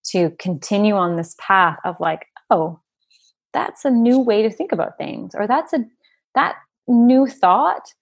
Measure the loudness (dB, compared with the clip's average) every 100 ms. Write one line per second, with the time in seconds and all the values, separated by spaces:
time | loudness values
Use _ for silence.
0 | -4 -2 -2 -4 -8 -8 -4 0 0 0
1 | -2 -4 -8 -14 0 2 2 0 -10 -6
2 | -6 -6 -12 _ _ 0 0 -8 _ _
3 | _ _ _ _ _ -8 -8 -6 0 2
4 | 4 2 2 0 0 -4 -6 -4 -4 -6
5 | -12 -10 -12 -8 -2 -2 -2 -6 -6 _
6 | _ _ _ -4 -4 -6 _ _ 0 4
7 | 4 4 2 0 2 4 0 -4 -10 _